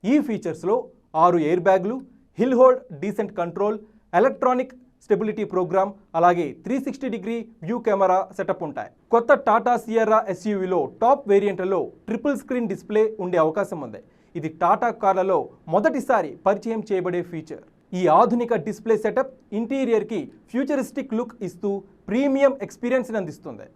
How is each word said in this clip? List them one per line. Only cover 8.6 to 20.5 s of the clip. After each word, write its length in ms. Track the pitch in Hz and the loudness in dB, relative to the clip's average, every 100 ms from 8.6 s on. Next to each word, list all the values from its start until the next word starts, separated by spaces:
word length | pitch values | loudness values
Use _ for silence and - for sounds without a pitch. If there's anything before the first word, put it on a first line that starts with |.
| 160 | -6
ఉంటాయి. 220 | 131 104 _ _ | -10 -12 _ _
కొత్త 200 | 233 233 285 - | 0 4 2 4
టాటా 260 | 220 202 240 | 2 2 -2
సియెర్రా 360 | - 226 214 220 220 | 0 0 4 2 2
ఎస్యూవీలో 460 | 180 208 202 185 185 127 - | -6 -4 -2 0 -2 -2 0
టాప్ 220 | 226 277 202 | 2 2 4
వేరియంట్లలో 480 | 202 202 185 185 190 131 - - | 2 2 -2 -2 -2 -4 -10 -8
ట్రిపుల్ 320 | 226 254 262 | -4 -2 -4
స్క్రీన్ 280 | - 247 233 | -4 -4 -4
డిస్‌ప్లే 320 | 185 - 208 220 220 | -6 -4 0 0 -2
ఉండే 140 | 180 180 | -2 2
అవకాశం 360 | 160 160 - 165 127 | 2 0 -6 -6 -12
ఉంది. 140 | 104 - _ _ 170 | -16 -20 _ _ -10
ఇది 140 | 151 156 | -10 -2
టాటా 280 | 175 202 240 233 | 0 2 0 0
కార్లలో 360 | 202 185 185 175 123 - - | 0 2 2 0 -2 -14 -2
మొదటిసారి 580 | 170 214 285 202 233 156 - - | 2 2 0 0 0 0 -2 -2
పరిచయం 360 | 202 226 226 190 | 0 -2 -6 -2
చేయబడే 320 | 190 180 175 175 | -2 -2 -4 -6
ఫీచర్. 300 | 170 156 147 - _ _ 180 | -10 -12 -16 -18 _ _ 0
ఈ 20 | 180 160 | 4 6
ఆధునిక 340 | 226 240 233 226 220 | 6 2 0 -2 -2
డిస్‌ప్లే 280 | 202 220 214 | -8 -2 0
సెటప్ 280 | 214 226 262 - _ 208 | 0 -2 -4 -8 _ -6
ఇంటీరియర్‌కి 600 | 226 269 254 226 214 220 131 - _ | -4 -2 2 0 0 -6 -8 -14 _